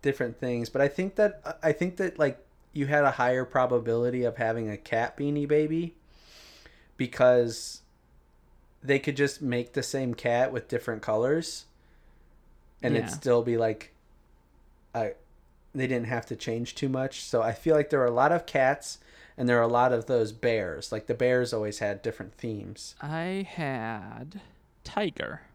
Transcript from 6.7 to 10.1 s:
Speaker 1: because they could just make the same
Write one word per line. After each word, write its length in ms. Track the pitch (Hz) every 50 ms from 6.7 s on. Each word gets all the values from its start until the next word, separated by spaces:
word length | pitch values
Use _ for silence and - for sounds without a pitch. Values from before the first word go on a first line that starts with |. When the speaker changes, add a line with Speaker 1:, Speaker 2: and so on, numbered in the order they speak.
| - - - _ _
Speaker 1:
because 840 | - 127 123 - - 127 127 123 123 120 117 110 - - - - - _ _ _ _ _ _ _ - _ _ _ _ _ _ _ _ _ _ _ _
they 200 | - 131 139 139
could 160 | 139 151 139
just 260 | 131 143 135 - - 151
make 300 | 131 120 120 120 - -
the 100 | 143 127
same 320 | - - 135 131 123